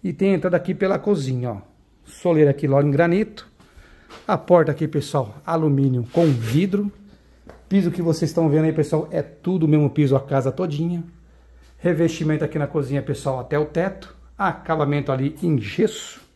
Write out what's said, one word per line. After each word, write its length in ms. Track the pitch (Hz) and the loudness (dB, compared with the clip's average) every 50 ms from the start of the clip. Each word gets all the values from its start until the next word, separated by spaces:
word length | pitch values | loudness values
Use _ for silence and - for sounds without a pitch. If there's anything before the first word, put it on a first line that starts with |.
| - | -6
e 100 | 190 156 | -8 -4
tem 200 | - 190 196 190 | 0 2 2 2
entrada 240 | 175 143 185 175 | 2 0 0 0
aqui 160 | 170 175 185 185 | 0 0 -2 -4
pela 240 | - 196 190 190 | -2 0 -2 -2
cozinha, 540 | 180 - 208 208 170 139 131 127 123 120 123 | -2 0 0 0 0 0 -4 -4 -4 -4 -6
ó. 60 | 110 101 - _ _ _ _ _ _ _ _ | -8 -8 -12 _ _ _ _ _ _ _ _
Soleira 460 | - - - - 180 170 156 151 143 135 | -20 -20 -4 0 2 4 6 6 4 4
aqui 160 | 143 - 139 | 2 0 2
logo 180 | 135 139 147 | 4 4 4
em 40 | 147 | 4
granito. 560 | 139 143 170 170 170 196 220 214 - - - - _ _ - _ _ - - - - - _ _ - - - | 4 4 4 4 4 2 0 -2 -6 -20 -20 -20 _ _ -20 _ _ -20 -20 -20 -20 -20 _ _ -20 -18 -4
A 120 | - 208 147 | -2 -2 -2
porta 320 | - - 175 175 160 160 | 2 4 6 6 6 4
aqui, 160 | 143 143 160 147 | 0 -2 -4 -2
pessoal, 480 | - 151 139 - - 147 127 104 104 - - | -2 -4 -4 -2 -4 -4 -4 -4 -8 -16 -8
alumínio 600 | - 165 165 160 151 139 139 139 135 127 123 117 117 - | -4 -2 0 2 2 2 2 2 2 0 0 -4 -2 0
com 120 | 170 170 | 2 4
vidro. 640 | 160 139 120 113 110 117 151 180 196 185 202 208 202 - - - - - - _ _ _ _ _ - - - - - | 4 4 2 -2 0 0 0 0 2 -2 -2 -4 -4 -8 -12 -20 -20 -20 -20 _ _ _ _ _ -20 -20 -20 -8 0
Piso 220 | 190 196 180 175 | 0 2 2 2
que 100 | - 185 | -2 -2
vocês 300 | 170 170 156 165 175 147 | 0 0 0 0 0 -2
estão 180 | - - 165 156 | 0 2 2 4
vendo 160 | 143 156 156 | 4 4 2
aí, 80 | 160 151 | 2 2
pessoal, 360 | 160 151 147 - 151 - - | 0 0 0 0 -2 -2 -2
é 100 | - 160 | -4 -6
tudo 440 | 147 - - - - 180 185 185 160 | -6 -6 -12 -8 -4 -2 0 2 2
o 40 | 151 | 4
mesmo 220 | 151 151 147 139 | 4 4 4 2
piso, 240 | - - 151 135 131 | 2 2 2 2 2
a 40 | 135 | 0
casa 300 | 131 - 135 135 123 135 131 | 0 0 -2 -2 0 -2 -4
todinha. 500 | - 185 175 147 143 165 170 175 175 165 - - - - _ _ - _ _ - - - - _ - | -4 -4 -4 -4 -4 -4 -4 -4 -6 -8 -12 -18 -20 -20 _ _ -20 _ _ -20 -20 -20 -20 _ -4
Revestimento 680 | - 170 175 151 170 160 165 - 165 156 151 151 160 | -2 -2 0 2 0 0 0 -2 -2 -2 0 0 -2
aqui 140 | 143 - 160 | -4 -4 -4
na 80 | 147 143 | -6 -2
cozinha, 340 | - 156 135 123 139 143 - | -2 -4 -4 -2 -4 -4 -4
pessoal, 380 | - 139 - - 143 131 127 | -4 -6 -4 -4 -6 -6 -6
até 180 | 120 - - 143 | -6 -4 -2 -2
o 80 | 151 | -2
teto. 500 | 147 - 165 175 196 190 - - - - - - - - - | -2 -2 -4 -4 -4 -6 -10 -18 -20 -20 -20 -20 -20 -10 -4
Acabamento 720 | 202 185 156 - - - 160 160 147 139 143 147 139 - | -4 -4 -4 -6 -6 -4 -2 -2 0 0 0 -2 -2 -2
ali 260 | 135 131 131 139 156 - - | -2 -2 -2 -4 -4 -4 -2
em 180 | 175 156 131 | 0 0 0
gesso 600 | 104 101 - - 208 214 - - - - - - - _ _ | -2 -4 -2 0 0 0 -2 -6 -14 -16 -18 -20 -20 _ _